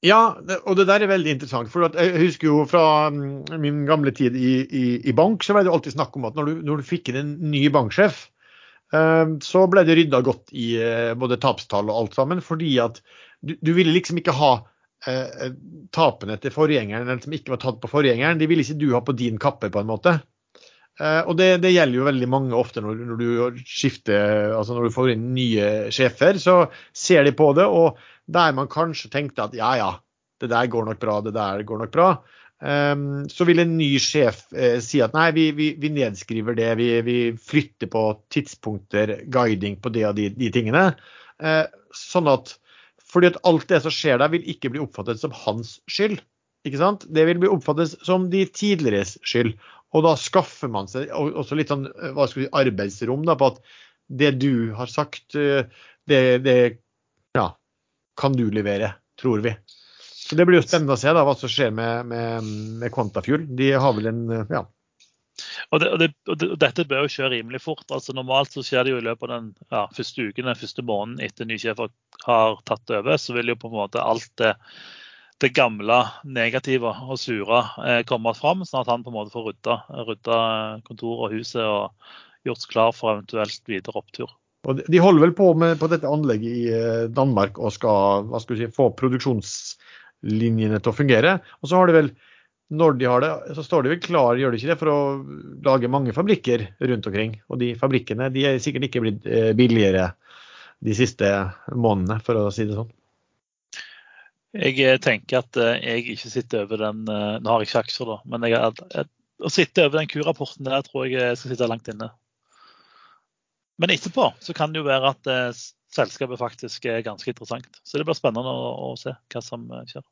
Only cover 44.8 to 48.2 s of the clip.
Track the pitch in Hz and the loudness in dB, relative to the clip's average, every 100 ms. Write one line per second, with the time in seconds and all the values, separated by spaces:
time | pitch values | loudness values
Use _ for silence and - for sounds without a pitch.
44.8 | 139 - 107 113 - - - 107 117 - | -8 -8 -8 -6 -6 -6 -6 -6 -8 -16
45.8 | - - 208 190 _ _ _ _ - 139 | -12 -4 -2 -4 _ _ _ _ -10 0
46.8 | 170 208 - 160 160 175 190 190 - 151 | 0 0 -4 2 2 4 2 0 0 0
47.8 | 165 165 - 185 | -2 -4 -2 0